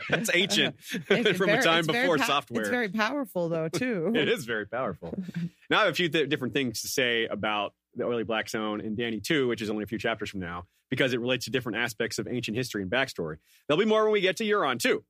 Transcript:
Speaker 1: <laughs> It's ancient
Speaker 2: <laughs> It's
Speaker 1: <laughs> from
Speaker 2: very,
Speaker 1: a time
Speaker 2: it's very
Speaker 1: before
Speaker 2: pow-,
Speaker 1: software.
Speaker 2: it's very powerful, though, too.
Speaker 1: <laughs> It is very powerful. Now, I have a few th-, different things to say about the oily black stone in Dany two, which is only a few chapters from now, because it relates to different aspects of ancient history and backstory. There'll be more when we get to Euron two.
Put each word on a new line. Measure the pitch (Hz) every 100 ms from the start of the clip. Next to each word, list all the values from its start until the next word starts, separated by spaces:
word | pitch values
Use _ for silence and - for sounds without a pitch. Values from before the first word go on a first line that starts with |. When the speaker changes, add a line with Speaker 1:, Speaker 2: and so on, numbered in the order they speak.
| -
Speaker 1:
<laughs> |
It's | - 220
ancient | 175 196 208 240 -
Speaker 2:
<laughs> | - 214 147
It's | 202 262
Speaker 1:
<laughs> | 185
from | 190
Speaker 2:
very, | 220
Speaker 1:
a |
time | 233 165
Speaker 2:
it's | 165
very | - 180
Speaker 1:
before | 156
Speaker 2:
pow-, | 139
Speaker 1:
software. | 143 - 233
Speaker 2:
it's | 214
very | 247 220
powerful, | 208 214 285 254 180 170
though, | 165 160
too. | - 254 208 160
Speaker 1:
<laughs> |
It | 156 151
is | 233 117
very | 113 104
powerful. | 117 127 90 85 - 180 - 170 - -
Now, | 180
I |
have | 208
a |
few | 160 175
th-, | 160 139
different | 147 127
things | 143 131 110
to | -
say | - 123 117 113
about | 104 107 104 101 - _ 117
the |
oily | 117 120
black | 104 110 104
stone | 113 107 107
in | 95 107
Dany | 117 110
two, | 98 160 127
which | 110
is | 107
only | 107
a | 101
few | 110
chapters | 120 110 104
from | 101
now, | 87 87 90 _ _
because | 135 139
it | 120
relates | 120 127
to | 123
different | 123 117 104
aspects | 117 - 113 -
of | 107
ancient | 123 117 113
history | 123 104
and | 92
backstory. | 120 135 - 82 76 _ _ -
There'll | 151
be | 220
more | 214
when | 214
we | 214
get | 190 -
to |
Euron | 220 208 151 117
two. | 262 196 -